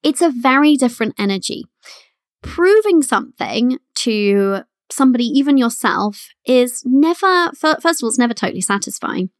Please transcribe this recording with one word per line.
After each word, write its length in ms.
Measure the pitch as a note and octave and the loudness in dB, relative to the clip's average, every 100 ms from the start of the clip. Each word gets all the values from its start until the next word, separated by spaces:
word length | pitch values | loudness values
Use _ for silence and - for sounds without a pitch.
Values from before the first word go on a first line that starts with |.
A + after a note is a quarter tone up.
It's 200 | D4+ D4 | -2 0
a 80 | E4+ | 0
very 460 | B3 B3+ C4+ D4+ D4 | 0 0 4 4 4
different 380 | B3 A#3+ A3 - | 0 -2 -6 -2
energy. 460 | G3+ F#3+ - - - _ - - _ _ _ _ | -4 -2 -6 -10 -14 _ -20 -20 _ _ _ _
Proving 600 | - - F4+ G#4+ G#4+ E4+ | -12 0 4 4 4 2
something 760 | C4+ A3 - _ - G3+ B3 B3+ _ - | 2 -2 -4 _ -6 -2 -2 -2 _ -6
to 680 | A#3+ G#3+ G3+ G3+ G3 G3 - _ _ | -2 0 2 2 0 -2 -8 _ _
somebody, 340 | - C4 A#3+ | 0 2 2
even 320 | A#3+ C4+ C#4 C#4 | 0 0 2 2
yourself, 720 | A#3 - G#3+ - G#3 G3+ - _ - | 2 -2 -2 -2 -4 -6 -18 _ 0
is 360 | B3+ B3 - | 2 2 -4
never, 680 | B3 C4 D#4+ E4+ F#4+ F4+ E4+ | 0 2 2 2 2 2 0
fir-, 280 | - D#4 D4+ | -2 -2 0
first 200 | E4 E4+ | -2 -2
of 40 | |
all, 40 | A#3 | -2
it's 100 | A3 | 0
never 160 | A#3+ | 0
totally 260 | A#3 G3 - | 0 -6 -4
satisfying. 680 | - G3 - - - - F#3 | -2 -2 -2 -8 -6 -6 -6